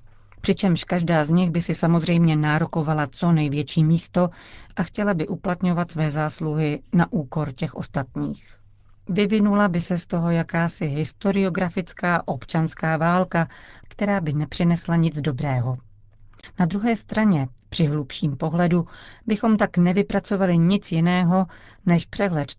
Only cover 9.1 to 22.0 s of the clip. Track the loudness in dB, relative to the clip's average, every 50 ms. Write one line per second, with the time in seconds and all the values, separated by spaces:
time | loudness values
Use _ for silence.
9.1 | -2 0 0 2 2 2 2 2 2 2 2 2 0 -2 -2 -2 -4 -4 -4 -4
10.1 | -4 -2 0 0 0 0 -2 -2 -2 -2 -2 -2 -2 -4 -6 -4 -2 -4 -4 -6
11.1 | -6 -4 -2 0 0 0 0 0 0 -2 -4 -4 -4 -6 -8 -8 -8 -6 -2 -2
12.1 | -2 -2 -2 -4 -8 -8 -6 -4 -2 -2 -2 -2 -4 -4 -2 -2 0 0 2 2
13.1 | 2 2 0 0 0 -2 -2 -2 -6 -20 -20 -20 -20 -20 -20 -14 -6 -4 -2 0
14.1 | 0 0 -2 -2 -2 -2 -4 -4 -2 0 2 2 2 0 0 0 0 2 2 0
15.1 | 0 -2 -4 -4 -4 -4 -2 -2 -2 -2 -2 -4 -6 -8 -10 -18 -20 -20 -20 -20
16.1 | _ -20 -20 -20 -20 -20 -20 -10 -2 -2 0 0 0 0 0 0 -2 -2 -4 -4
17.1 | -2 2 2 4 4 2 0 -4 -8 -16 _ -8 -2 0 0 0 0 -2 -4 -6
18.1 | -6 -4 -4 -2 -2 -2 -4 -2 0 2 2 2 2 0 0 -2 -10 -20 -20 -20
19.1 | -20 -10 -4 -4 -2 0 2 2 4 4 2 2 2 2 2 4 4 2 0 0
20.1 | -2 -4 -2 -2 -2 0 2 2 4 4 4 4 2 0 0 -2 0 2 2 2
21.1 | 2 2 2 2 2 2 0 -2 -6 -20 -20 -20 -14 -4 0 2 2 2